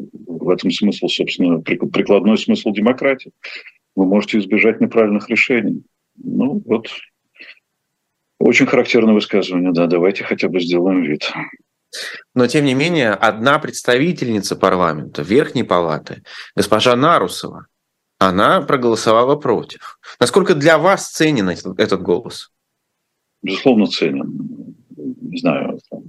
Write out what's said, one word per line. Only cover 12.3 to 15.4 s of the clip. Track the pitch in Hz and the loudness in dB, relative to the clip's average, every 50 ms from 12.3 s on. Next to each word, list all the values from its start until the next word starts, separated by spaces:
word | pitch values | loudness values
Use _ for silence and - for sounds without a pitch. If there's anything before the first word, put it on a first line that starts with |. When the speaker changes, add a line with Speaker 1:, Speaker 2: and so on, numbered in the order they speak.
| _ | _
Speaker 2:
Но, | 127 123 120 | 0 0 2
тем | - 156 147 | 2 2 2
не | 139 127 | 2 2
менее, | 131 151 175 175 156 123 110 | 0 0 0 0 2 2 0
одна | 101 95 113 110 101 110 113 139 147 151 | 0 2 0 0 0 2 2 2 2 2
представительница | 143 127 - - - - 123 127 147 180 170 - 143 120 110 101 92 - 95 | 0 -4 -10 -6 0 0 2 2 2 0 0 -2 -2 -2 -2 -2 -2 -4 -2
парламента, | - 98 95 92 92 90 82 78 76 64 64 - - | 0 2 2 2 2 2 0 0 -4 -8 -10 -8 -10
Верхней | 76 85 107 139 | -4 0 0 0